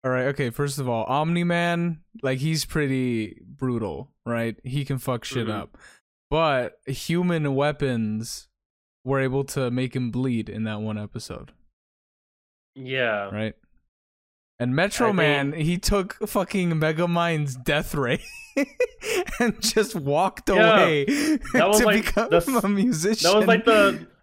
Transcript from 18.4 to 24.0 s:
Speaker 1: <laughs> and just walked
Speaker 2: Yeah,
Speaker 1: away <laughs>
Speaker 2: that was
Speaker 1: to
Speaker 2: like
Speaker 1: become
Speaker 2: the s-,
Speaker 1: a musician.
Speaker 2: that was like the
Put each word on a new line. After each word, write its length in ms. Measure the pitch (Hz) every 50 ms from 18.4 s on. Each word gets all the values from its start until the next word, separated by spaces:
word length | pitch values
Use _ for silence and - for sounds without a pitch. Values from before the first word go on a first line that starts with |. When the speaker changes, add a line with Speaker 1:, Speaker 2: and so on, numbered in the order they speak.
| - - _
Speaker 1:
<laughs> 840 | - 277 - - _ 508 453 - - - 440 440 381 349 - - -
and 200 | 240 233 - -
just 340 | - - - 226 208 - -
walked 540 | 175 139 139 143 151 185 190 - - - -
Speaker 2:
Yeah, 60 | 202 190 220 220 220 202
Speaker 1:
away 240 | 175 170 156 147 139
<laughs> 480 | 139 285 294 294 311 311 - - - -
Speaker 2:
that 140 | 254 160
was 120 | 190 208 214
Speaker 1:
to 60 | 247
Speaker 2:
like 180 | 214 202 220 214
Speaker 1:
become 240 | - - 208 226 202
Speaker 2:
the 80 | 160
s-, 260 | 170 170 - 262 240 202
Speaker 1:
a 40 | 196
musician. 640 | 202 196 196 254 240 156 160 202 220 - - 170
Speaker 2:
that 60 | 196
was 100 | 214 202
like 160 | 214 226 220 220
the 400 | 240 226 214 202 196 180 160